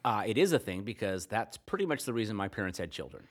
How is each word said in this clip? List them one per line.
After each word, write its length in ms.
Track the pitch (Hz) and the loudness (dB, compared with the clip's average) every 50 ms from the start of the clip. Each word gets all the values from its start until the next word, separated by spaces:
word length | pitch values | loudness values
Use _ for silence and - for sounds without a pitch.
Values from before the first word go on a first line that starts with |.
| - | 0
Uh, 200 | 123 110 104 95 | 2 2 2 2
it 100 | 110 110 | 2 4
is 160 | 127 185 196 165 | 6 6 6 6
a 60 | 123 | 4
thing 240 | - 101 90 95 101 | 2 0 -4 -4 -4
because 440 | 110 107 - 107 98 95 92 87 | -6 -4 -2 -2 0 0 -2 -2
that's 300 | - 104 110 113 - - | -2 -2 -2 -2 -2 -6
pretty 300 | - _ - - 196 196 | -14 _ -4 -2 0 0
much 180 | 170 147 131 - | 0 0 0 -2
the 80 | - 117 | -2 0
reason 220 | 117 113 104 110 | 0 0 0 0
my 140 | 101 98 98 | 0 -2 -2
parents 300 | - - 101 92 90 - | -2 -2 -2 -2 -2 -4
had 120 | 90 85 | -6 -6
children, 380 | - - 73 65 - - - - | -6 -8 -10 -10 -12 -16 -18 -20